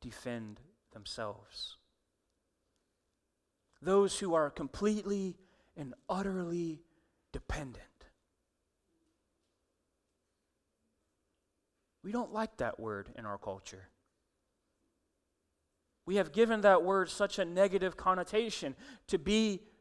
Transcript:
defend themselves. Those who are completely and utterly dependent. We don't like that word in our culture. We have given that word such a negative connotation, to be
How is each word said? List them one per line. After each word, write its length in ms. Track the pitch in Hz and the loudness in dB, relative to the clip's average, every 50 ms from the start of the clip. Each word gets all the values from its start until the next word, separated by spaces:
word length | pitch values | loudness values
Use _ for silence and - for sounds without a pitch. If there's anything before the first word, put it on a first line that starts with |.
defend 600 | - 123 110 - - 127 120 117 110 107 104 107 127 160 _ _ _ _ - | -18 -16 -16 -12 -8 -8 -8 -8 -8 -12 -14 -18 -20 -20 _ _ _ _ -20
themselves. 840 | 113 104 - - - 113 104 101 107 104 - - - - - - - _ _ _ _ _ _ _ _ _ _ _ _ _ _ _ _ _ _ _ _ _ _ _ _ _ _ _ _ _ _ _ _ _ _ _ _ _ _ _ _ 147 | -18 -16 -12 -10 -8 -8 -8 -8 -10 -16 -20 -14 -12 -12 -12 -14 -16 _ _ _ _ _ _ _ _ _ _ _ _ _ _ _ _ _ _ _ _ _ _ _ _ _ _ _ _ _ _ _ _ _ _ _ _ _ _ _ _ 0
Those 380 | 165 190 196 202 190 - - | 2 4 4 4 4 0 -2
who 140 | 202 185 165 | -2 0 2
are 140 | 160 151 143 | 2 2 0
completely 840 | - - 151 135 - - 196 208 214 208 196 190 202 202 190 185 175 - _ _ _ _ _ _ _ | -2 -6 -8 -8 -6 0 0 0 0 0 -2 -4 -4 -4 -4 -6 -8 -10 _ _ _ _ _ _ _
and 160 | - 147 131 233 - _ - | -12 -12 -12 -12 -14 _ -6
utterly 760 | 180 185 196 196 190 185 175 170 170 175 170 165 156 151 - _ _ _ _ _ _ _ _ _ - | -4 -4 -4 -4 -4 -4 -4 -4 -4 -4 -4 -6 -6 -10 -14 _ _ _ _ _ _ _ _ _ -14
dependent. 500 | - - - - 143 147 131 117 - - - _ _ - - _ _ _ _ _ _ _ _ _ _ _ _ _ _ _ _ _ _ _ _ _ _ _ _ _ _ _ _ _ _ _ _ _ _ _ _ _ _ _ _ _ _ _ _ _ _ _ _ _ _ _ _ _ _ _ _ _ _ _ _ _ _ _ _ _ _ _ _ _ _ _ _ _ _ _ _ _ _ - | -12 -8 -6 -6 -6 -6 -8 -12 -16 -20 -20 _ _ -20 -20 _ _ _ _ _ _ _ _ _ _ _ _ _ _ _ _ _ _ _ _ _ _ _ _ _ _ _ _ _ _ _ _ _ _ _ _ _ _ _ _ _ _ _ _ _ _ _ _ _ _ _ _ _ _ _ _ _ _ _ _ _ _ _ _ _ _ _ _ _ _ _ _ _ _ _ _ _ _ -8
We 80 | 180 208 | -4 -4
don't 200 | 240 240 - - | -4 -4 -2 -2
like 260 | 220 220 220 - - | -4 -4 -4 -4 -4
that 200 | 127 117 - - | -4 -4 -4 -4
word 300 | 113 110 104 101 101 - - - | -6 -6 -6 -6 -8 -10 -14 -12
in 80 | 117 | -8
our 120 | 107 101 98 | -8 -8 -6
culture. 500 | - 107 95 98 - - - 95 92 - _ _ _ _ _ _ _ _ _ _ _ _ _ _ _ _ _ _ _ _ _ _ _ _ _ _ _ _ _ _ _ _ _ _ _ _ _ _ _ _ _ _ _ | -6 -8 -8 -8 -10 -16 -18 -18 -20 -20 _ _ _ _ _ _ _ _ _ _ _ _ _ _ _ _ _ _ _ _ _ _ _ _ _ _ _ _ _ _ _ _ _ _ _ _ _ _ _ _ _ _ _
We 100 | - 185 | 0 0
have 160 | 202 185 156 - | 0 0 2 4
given 280 | 202 233 226 233 214 | 4 4 4 4 6
that 240 | 196 202 190 175 165 | 8 8 8 8 8
word 240 | 185 196 196 185 - | 6 4 2 2 0
such 300 | - - 208 196 - - | 0 -2 -2 0 0 -2
a 60 | 190 | -4
negative 520 | 170 170 180 196 202 180 196 180 185 170 | -2 4 4 4 4 4 2 0 0 -2
connotation, 800 | - - 185 185 185 175 - - 214 233 226 - - - 143 131 - - - - - _ - | 0 2 2 2 2 0 0 0 0 0 0 -4 -6 -6 -6 -8 -8 -14 -20 -20 -20 _ -2
to 100 | - 180 | -2 0
be 420 | 147 185 208 220 220 214 202 180 - - - _ | 2 4 4 6 4 4 2 -2 -6 -14 -20 _